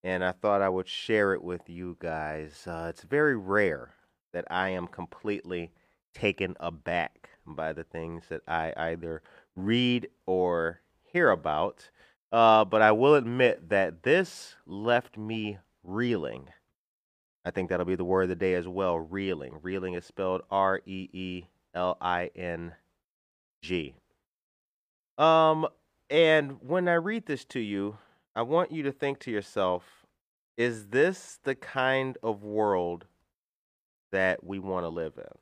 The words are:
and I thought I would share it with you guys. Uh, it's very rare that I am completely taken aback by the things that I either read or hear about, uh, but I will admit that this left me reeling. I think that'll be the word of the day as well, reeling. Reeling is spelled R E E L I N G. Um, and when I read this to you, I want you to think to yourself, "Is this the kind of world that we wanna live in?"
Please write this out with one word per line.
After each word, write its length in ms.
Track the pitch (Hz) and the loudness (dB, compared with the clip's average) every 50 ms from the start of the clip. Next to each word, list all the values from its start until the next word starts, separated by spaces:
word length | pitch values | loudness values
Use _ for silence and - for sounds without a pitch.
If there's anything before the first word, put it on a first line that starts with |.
| - | -2
and 200 | 92 92 90 92 | -2 -2 0 0
I 80 | 92 | -2
thought 300 | 90 _ - 104 101 98 | -2 _ 0 2 2 4
I 80 | 98 95 | 2 2
would 180 | 92 92 92 | 0 -2 -4
share 460 | - - - - - 110 107 101 98 95 | -6 -10 -10 -2 2 2 4 4 4 2
it 100 | - - | -2 -4
with 260 | 87 90 87 - - | -8 -10 -10 -10 -14
you 280 | 85 87 90 90 85 _ | -14 -12 -10 -12 -10 _
guys. 640 | - 82 80 78 78 76 78 78 78 76 - - - | -8 -6 -6 -6 -6 -6 -8 -8 -10 -12 -16 -16 -12
Uh, 220 | 90 85 82 - 85 | -10 -8 -8 -8 -8
it's 140 | - - - | -10 -12 -8
very 320 | 82 139 147 151 147 135 | -4 -2 0 2 0 0
rare 580 | 110 95 95 98 104 104 90 76 131 120 - _ _ _ _ _ _ _ _ - | -2 -2 2 2 4 4 4 0 -2 -8 -16 _ _ _ _ _ _ _ _ -8
that 120 | 87 - - | -8 -8 -4
I 200 | - 92 95 95 | -2 -2 -2 0
am 180 | 92 90 87 | -2 -4 -6
completely 840 | 87 - - 87 - - - - 107 104 - - 87 90 87 85 82 _ _ _ _ _ _ _ _ _ | -8 -10 -12 -14 -14 -14 -8 -6 -6 -6 -6 -6 -8 -8 -8 -8 -10 _ _ _ _ _ _ _ _ _
taken 420 | - - 104 92 - 98 90 82 - | 0 0 0 0 0 -4 -4 -4 -6
aback 680 | 80 85 82 73 _ 85 87 87 80 - _ _ - - - _ _ | -8 -8 -8 -6 _ -4 -2 -2 -2 -4 _ _ -20 -20 -20 _ _
by 280 | 80 76 76 80 80 78 | -14 -10 -6 -6 -6 -6
the 100 | 80 82 | -8 -12
things 400 | _ - 82 80 82 85 82 80 - | _ -10 -10 -10 -8 -10 -12 -12 -10
that 120 | 85 - _ | -12 -10 _
I 260 | - 85 85 80 80 - | -4 -4 -2 -2 -4 -4
either 440 | - 82 82 82 85 82 82 80 78 _ - - - _ _ _ | -4 -4 -4 -4 -6 -6 -8 -8 -10 _ -18 -20 -20 _ _ _
read 500 | 92 95 101 117 123 123 123 123 120 104 - _ _ _ | -6 -2 0 2 2 4 2 2 0 -2 -8 _ _ _
or 540 | - 92 92 90 90 87 85 82 82 85 _ _ _ _ _ _ | 0 2 2 2 2 2 0 0 -2 -4 _ _ _ _ _ _
hear 260 | _ - 180 170 123 | _ 0 2 4 4
about, 600 | 98 85 73 78 76 76 85 104 - _ - - _ _ - _ _ _ _ _ | 4 2 0 -2 0 0 -2 -2 -4 _ -20 -20 _ _ -20 _ _ _ _ _
uh, 320 | 110 117 113 113 110 110 110 | 4 8 8 10 10 8 6
but 180 | 92 110 110 | 4 4 6
I 120 | 110 110 107 | 8 8 8
will 220 | 110 127 143 151 | 6 6 6 6
admit 520 | 143 120 113 120 127 127 120 - - 82 82 | 6 4 0 2 4 4 4 4 0 -2 0
that 340 | 104 98 95 82 85 85 - | 2 2 2 2 -2 -4 2
this 520 | 127 156 185 190 - - - - - - _ _ | 2 2 2 2 -2 -8 -18 -18 -20 -20 _ _
left 520 | - 92 101 107 117 120 120 123 - - | -12 -10 -4 0 2 2 2 0 -4 -14
me 400 | 107 107 107 113 113 107 104 104 95 _ _ _ _ - | -12 -8 -6 -6 -6 -6 -6 -8 -10 _ _ _ _ -14
reeling. 640 | 87 95 110 123 120 117 95 76 64 55 65 69 73 - _ _ _ _ _ _ _ _ _ _ _ _ _ _ _ _ _ _ | -8 -4 -2 0 0 0 -2 -2 -6 -8 -10 -16 -18 -20 _ _ _ _ _ _ _ _ _ _ _ _ _ _ _ _ _ _
I 80 | 87 | -6
think 180 | - 98 92 85 | -4 -4 -2 -2
that'll 160 | 92 87 90 | -2 -2 0
be 100 | 87 92 | -2 -2
the 100 | 87 90 | -2 0
word 180 | 90 92 95 92 | 0 2 2 2
of 60 | 90 | 0
the 60 | 90 | 0
day 180 | 85 95 92 90 | 0 0 0 0
as 140 | 90 85 | 0 -2
well, 300 | 90 90 95 95 90 87 | -4 -4 -2 0 0 0
reeling. 640 | 82 80 80 90 98 98 95 90 76 67 64 73 78 | -2 -4 -6 -6 -6 -4 -4 -4 -6 -8 -14 -14 -12
Reeling 340 | 80 92 95 95 92 92 90 | -8 -6 -6 -6 -6 -6 -8
is 100 | 87 - | -8 -10
spelled 360 | - _ - 95 92 92 92 - _ | -12 _ -4 -2 -2 -2 -4 -4 _
R 300 | 98 98 98 95 95 - _ | 0 2 2 2 2 -2 _
E 240 | 92 95 95 92 - | -10 -10 -10 -10 -12
E 320 | - 92 92 92 90 90 87 _ _ _ _ _ - | -10 -10 -8 -8 -8 -10 -12 _ _ _ _ _ -6
L 240 | 87 90 90 90 _ | -2 -2 -2 -2 _
I 280 | - 90 90 87 90 - _ | -2 -2 -2 -2 -2 -6 _
N 380 | 90 90 87 85 82 85 85 82 _ _ _ _ _ _ _ _ _ _ _ _ _ _ _ _ _ - | -8 -8 -6 -6 -6 -8 -12 -14 _ _ _ _ _ _ _ _ _ _ _ _ _ _ _ _ _ -6
G. 320 | - 92 87 78 65 65 _ _ _ _ _ _ _ _ _ _ _ _ _ _ _ _ _ _ _ _ _ _ _ _ | -4 -4 -4 -4 -6 -12 _ _ _ _ _ _ _ _ _ _ _ _ _ _ _ _ _ _ _ _ _ _ _ _
Um, 480 | - 151 160 160 160 160 156 156 160 160 - _ _ _ _ _ _ _ _ | 2 4 6 6 6 6 4 4 2 -2 -4 _ _ _ _ _ _ _ _
and 480 | 143 160 165 156 156 156 143 139 139 - | 4 6 6 8 6 6 4 0 -8 -12
when 260 | - 127 165 185 180 | -6 -2 -2 0 2
I 60 | 175 170 | 2 2
read 300 | 170 165 202 220 233 - | 2 0 -2 -6 -6 -4
this 200 | - 147 127 - | -6 -6 -6 -8
to 140 | _ - 131 | _ -6 -4
you, 380 | 113 101 101 98 98 104 107 107 _ _ _ _ _ _ _ | -4 -2 -2 -2 -4 -4 -6 -12 _ _ _ _ _ _ _
I 60 | 113 117 | -6 -2
want 280 | 123 151 170 180 - | 0 2 0 0 0
you 120 | 156 160 143 | -4 -6 -6
to 80 | 139 | -6
think 280 | 135 _ 147 139 139 135 | -6 _ -4 -4 -4 -6
to 120 | - 127 | -8 -6
yourself, 720 | 110 104 95 - - 104 95 92 90 87 - - _ _ _ _ _ _ _ _ _ _ _ _ _ | -6 -6 -6 -4 -2 0 0 0 0 -2 -4 -12 _ _ _ _ _ _ _ _ _ _ _ _ _
"Is 320 | - 117 123 117 110 104 101 | -2 -2 -2 -2 -6 -10 -2
this 500 | 110 131 151 185 190 - - - - - _ | 2 2 2 2 2 -4 -14 -20 -20 -8 _
the 120 | 139 135 | -6 -6
kind 640 | _ - - - 135 127 131 131 135 131 131 123 - | _ -8 -6 -2 0 0 2 2 0 0 -2 -6 -4
of 220 | - 113 107 101 104 | -4 -4 -4 -4 -8
world 640 | 104 104 107 107 104 98 92 87 87 87 87 - _ _ _ _ _ _ _ _ _ _ _ _ _ _ _ _ _ _ _ _ _ | -4 0 2 2 4 2 2 0 -2 -4 -8 -12 _ _ _ _ _ _ _ _ _ _ _ _ _ _ _ _ _ _ _ _ _
that 320 | - 95 95 92 92 - - | -2 0 2 2 0 -2 -6
we 160 | 85 98 98 | -10 -8 -8
wanna 300 | 92 98 95 90 87 85 | -6 -4 -4 -4 -4 -4
live 280 | 82 85 80 78 - | -4 -6 -6 -6 -8
in?" 200 | - - - - - | -12 -18 -18 -18 -20